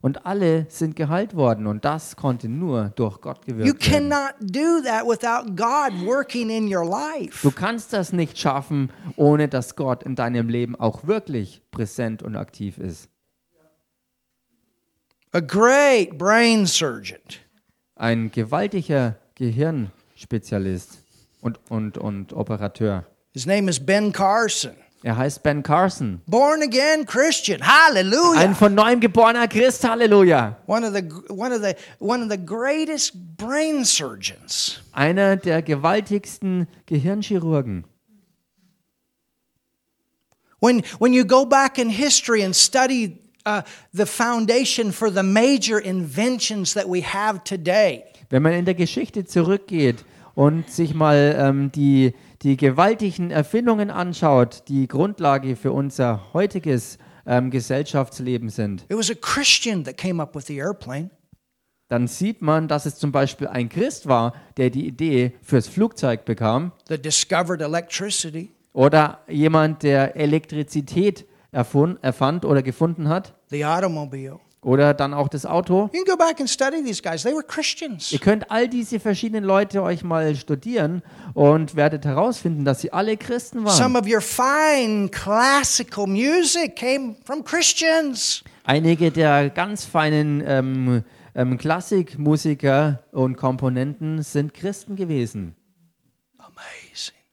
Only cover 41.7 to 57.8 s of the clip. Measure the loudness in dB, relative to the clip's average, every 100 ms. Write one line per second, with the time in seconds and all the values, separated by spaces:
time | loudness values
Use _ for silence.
41.7 | 0 -2 0 2 0 2 0 2 2 2
42.7 | 4 2 0 -4 -8 _ _ -4 -4 -6
43.7 | -18 _ -4 -4 0 -2 0 2 2 2
44.7 | -2 -2 -2 -2 0 2 4 4 2 2
45.7 | -2 -2 -4 -4 -2 -2 -2 -4 -4 -4
46.7 | -4 -2 -2 -2 -2 -2 -4 -8 -6 0
47.7 | 4 2 0 -14 _ -2 2 4 2 0
48.7 | 0 0 -2 -6 -6 -2 0 2 0 -2
49.7 | 2 2 2 -8 _ -14 4 4 4 -4
50.7 | -4 -2 2 4 6 4 4 2 2 -2
51.7 | 2 4 6 4 0 -18 _ -2 2 2
52.7 | 4 2 2 -4 -4 -4 -2 0 0 2
53.7 | 0 -2 -4 -6 0 4 6 4 0 -4
54.7 | -2 -2 0 -2 0 0 2 0 -4 -2
55.7 | -2 -4 -2 -2 -2 -4 -2 -2 -2 -2
56.7 | -2 -2 -18 -20 -20 0 0 0 -4 -2
57.7 | -4